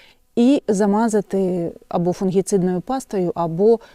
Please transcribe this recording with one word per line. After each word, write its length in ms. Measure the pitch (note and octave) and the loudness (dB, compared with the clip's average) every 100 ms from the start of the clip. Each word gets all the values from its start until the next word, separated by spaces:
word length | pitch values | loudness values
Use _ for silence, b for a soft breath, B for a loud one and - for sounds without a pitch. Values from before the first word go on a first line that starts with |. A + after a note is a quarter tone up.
| b b _ - | b b _ 0
і 280 | A#3+ C#4+ - | 2 2 0
замазати 1040 | G3 G#3 G#3 A#3 G#3 - G3 F#3 F3+ E3+ - - | 0 2 2 2 0 -2 -2 -2 -2 -6 -8 -6
або 240 | F#3 F3 | -2 -2
фунгіцидною 680 | F3 F#3+ F#3+ - G3+ F#3 F3+ | 0 0 0 0 0 0 -2
пастою, 500 | - C4 - G3 F3 F3 | -4 -8 -4 -4 -4 -2
або 440 | E3+ E3 G#3+ A3+ b | -4 2 2 2 b